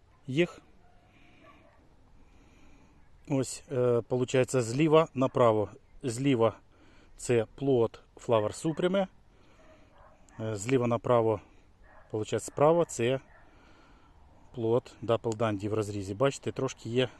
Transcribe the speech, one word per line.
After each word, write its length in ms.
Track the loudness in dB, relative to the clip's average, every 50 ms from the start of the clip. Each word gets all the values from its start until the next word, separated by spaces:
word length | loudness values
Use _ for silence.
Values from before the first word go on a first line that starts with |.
| _ _ _ _ -12
їх. 340 | -4 -2 -2 -2 -2 -4 -12 -20 -20 -20 -20 -20 -20 -20 -20 _ _ _ -20 -20 -20 -20 -20 -20 -20 -20 -20 -20 -20 _ -20 -20 -20 -20 -20 -20 -20 -20 -20 -20 -20 -20 -20 -20 -20 -20 -20 -20 -20 -20 -20 -20 -20 -20 -20 -20 -20 -20 -16 -8 -4
Ось, 340 | -2 -2 -2 -4 -8 -14 -12 -6
е, 280 | -2 0 0 2 2 0
получається, 640 | -2 -2 -2 -2 -2 0 2 0 2 2 0 -2
зліва 460 | -2 0 0 0 2 6 6 6 4 4 0
направо. 540 | -2 -2 0 2 4 4 4 4 2 0 -4 -8 -16 _ _ -16 -10
Зліва 500 | -8 -6 -4 -2 0 2 2 4 2 2 0 -2 _ _ _ _ -20 -20 -20 -20 -20 -20 -20
це 300 | -8 -2 0 0 0 0 -2 -6
плод 460 | -4 0 2 2 2 2 0 -2 -8 -20 _ -20
Flower 480 | -10 -2 0 0 2 0 -2 -6 -6 -6
Supreme. 420 | -6 -4 -2 -2 0 0 -2 -4 -4 -8 -18 -20 -20 -20 -20 -20 -20 -20 -20 -20 -20 -20 -20 -20 _ -20 -20 -20 -20 -20 -20 -20 _ -14 -10
Е, 160 | -8 -8 -8
зліва 300 | -6 -2 0 0 0 0
направо, 540 | 0 -2 -2 0 2 2 4 4 2 0 -2 -6 -14 -20 -20 -20 -20 -20 -20 -20 -20 -20 -20 -12 -8
получається, 400 | -6 -6 -4 -4 -4 -6 -6 -4
справа 340 | -2 2 4 4 4 4 0
це 360 | -2 -2 -2 -2 0 -2 -2 -6 -12 -20 -20 -20 -20 -20 -20 -20 -20 -20 -20 -20 -20 -20 -20 -20 -20 -20 -20 -20 -20 -20 -20 -20 -16 -8
плод 380 | -4 0 0 0 0 -2 -4 -14 -8
Dapple 340 | -2 -2 -2 0 -2 -4 -4
Dandy 320 | -2 -2 -2 -2 -4 -4 -4
в 60 | -2
розрізі. 400 | -2 -4 -4 -6 -8 -8 -6 -4
Бачите, 380 | -2 -2 -2 -2 -4 -8 -8
трошки 360 | -6 -6 -6 -6 -8 -10 -10 -4
є 200 | -2 -2 -2 -2 -4